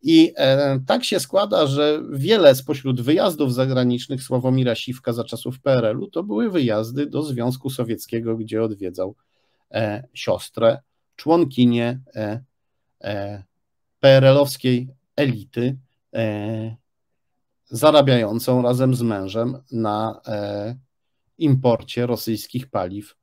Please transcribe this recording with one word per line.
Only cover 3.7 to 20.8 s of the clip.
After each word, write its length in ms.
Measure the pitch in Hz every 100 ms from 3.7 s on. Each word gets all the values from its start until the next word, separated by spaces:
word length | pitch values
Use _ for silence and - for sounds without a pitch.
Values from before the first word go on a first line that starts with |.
| 127 123 120 - 135
Sławomira 520 | - 127 123 131 123
Siwka 380 | 113 - 127 -
za 120 | 117
czasów 360 | 113 117 127 123
P 120 | -
R 120 | 131
L-u 220 | 113 120 -
to 160 | 160
były 280 | 202 208 233
wyjazdy 560 | 180 123 107 113 127 147
do 160 | 131
Związku 480 | 151 123 120 127 135
Sowieckiego, 640 | 135 113 110 - 117 117 113
gdzie 260 | 110 107
odwiedzał, 520 | 113 101 95 90 92 107 _ _ _ _ _
e, 380 | - 110 107 131
siostrę, 640 | - - 90 - - 113 - _ _ _ _
członkinię, 840 | - 165 156 131 123 120 120 131 131
e, 300 | - 107 110 127 _ _ _ _ _
e, 400 | - 104 101 101 98 _ _ _ _ _
P 80 | 139
R 160 | 135
L-owskiej 640 | 135 139 139 - 131 120 131 - _ -
elity, 600 | 143 107 - - 123 135 _ _ _
e, 640 | - 110 104 104 110 110 113 _ _ _ _ _ _ _ _ _
zarabiającą 960 | 117 151 151 135 123 107 110 123 127
razem 320 | 123 123 131
z 80 | 127
mężem 560 | 117 101 95 107 120 127 _
na, 480 | 117 110 104 110 110 -
e, 500 | 107 104 101 104 127